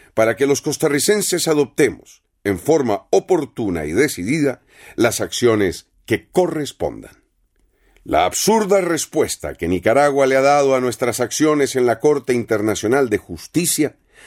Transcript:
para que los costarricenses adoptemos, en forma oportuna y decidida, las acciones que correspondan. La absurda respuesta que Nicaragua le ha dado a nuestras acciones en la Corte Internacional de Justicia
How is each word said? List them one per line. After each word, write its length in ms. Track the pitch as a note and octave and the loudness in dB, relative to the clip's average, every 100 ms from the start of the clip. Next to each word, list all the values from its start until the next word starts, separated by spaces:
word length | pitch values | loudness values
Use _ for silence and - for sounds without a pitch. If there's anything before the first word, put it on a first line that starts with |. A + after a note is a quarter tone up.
| _ | _
para 220 | - A2 A2+ | 0 0 2
que 100 | C#3 | 0
los 160 | C3+ | 0
costarricenses 840 | D3+ C3+ D#3+ C#3+ D#3+ G#3 F#3 F3 E3+ | -2 -2 0 0 0 0 0 -2 0
adoptemos, 760 | D3+ C3+ - C3 - - _ _ _ | 0 0 0 0 -2 -14 _ _ _
en 140 | G2+ F#2 | -4 -2
forma 480 | - D#3+ B2 G2 - | 0 0 0 -4 0
oportuna 760 | G3 - F3+ C3+ - G#2+ E2+ D2+ | 0 2 0 -2 -6 -4 -4 -2
y 60 | |
decidida, 680 | F2 D3+ - F#2 D#3 C#3 - _ _ - - | 0 0 -2 -4 -2 -2 -4 _ _ -10 0
las 240 | A2+ G#2+ | 0 0
acciones 680 | G2 - A#2+ A2 F#2+ - - _ - | -6 0 2 2 0 -2 -12 _ -6
que 220 | G#2+ - | -6 -2
correspondan. 920 | - F3+ D#3 - - D2 A1 - _ _ _ _ _ _ _ _ _ | -2 -2 -2 -8 -8 -8 -8 -16 _ _ _ _ _ _ _ _ _
La 200 | - - | -4 0
absurda 560 | F3+ - - A3 G3+ G3 | 0 0 0 2 2 0
respuesta 760 | E3+ E3 - D3+ G#2+ - D2+ | 0 -4 -4 -2 -2 -4 -10
que 120 | C#2 E2+ | -6 -4
Nicaragua 640 | F2+ G#2+ B2 C#3+ C#3 C3 | 0 2 4 4 2 2
le 80 | C3+ | 4
ha 40 | |
dado 360 | C#3 C#3+ C#3 C3 | 4 4 2 2
a 40 | |
nuestras 380 | B2+ A#2 A#2+ A2+ | 0 -2 -4 -2
acciones 560 | A#2 - D#3 D3+ C3 | -4 0 0 2 0
en 120 | C3 B2 | 0 0
la 120 | A2+ | 2
Corte 360 | D3+ D3 B2+ | 0 0 0
Internacional 760 | B2 G#2 A2 G#2+ G2 G#2+ C3+ B2+ | -2 -2 -2 -2 -2 0 0 0
de 80 | G#2 | -2
Justicia 760 | - E2+ - D#3 F3 - C#3+ - _ _ | -4 -16 -8 -4 -2 -2 -4 -6 _ _